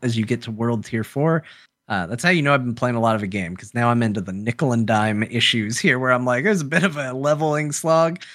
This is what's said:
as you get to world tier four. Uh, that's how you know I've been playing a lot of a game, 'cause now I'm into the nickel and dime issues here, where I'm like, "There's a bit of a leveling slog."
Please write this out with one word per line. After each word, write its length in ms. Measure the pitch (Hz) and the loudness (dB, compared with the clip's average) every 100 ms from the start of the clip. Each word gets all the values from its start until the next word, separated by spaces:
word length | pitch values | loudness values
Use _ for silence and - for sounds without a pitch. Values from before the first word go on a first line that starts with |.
as 140 | 123 113 | -2 0
you 60 | 107 | 0
get 160 | 117 | -2
to 80 | 120 | -4
world 340 | 110 117 117 | -4 -2 -2
tier 200 | - 117 | -4 -6
four. 380 | 110 - 156 165 - - _ _ - | -4 0 0 0 -2 -14 _ _ -6
Uh, 180 | 107 85 | -4 -2
that's 160 | 120 | -2
how 80 | 175 | 0
you 100 | 180 | 2
know 140 | 143 | 4
I've 100 | 143 | 2
been 100 | 127 | 0
playing 220 | 117 123 117 | -2 -2 2
a 40 | |
lot 160 | 117 110 | 2 2
of 60 | |
a 40 | 104 | 0
game, 300 | 98 87 90 | -4 -6 -8
'cause 180 | 101 | -8
now 140 | 120 120 | 0 2
I'm 120 | 120 | 4
into 180 | 117 104 | 2 0
the 120 | 95 | -4
nickel 400 | 95 107 117 147 | -6 -4 -2 0
and 140 | 120 113 | 2 2
dime 360 | 110 107 104 | 2 2 0
issues 540 | 110 120 - 120 104 120 | -2 0 0 0 -2 0
here, 200 | 190 127 | 2 2
where 140 | 127 | 2
I'm 120 | 127 | 2
like, 200 | 127 123 | 2 0
"There's 180 | 175 202 | 2 0
a 40 | 143 | 0
bit 180 | 156 | 0
of 120 | 185 147 | 0 -2
a 160 | 135 | -6
leveling 600 | 127 143 151 156 147 151 | -2 0 2 2 0 -2
slog." 460 | 143 160 160 165 175 - | -4 2 2 2 -2 -12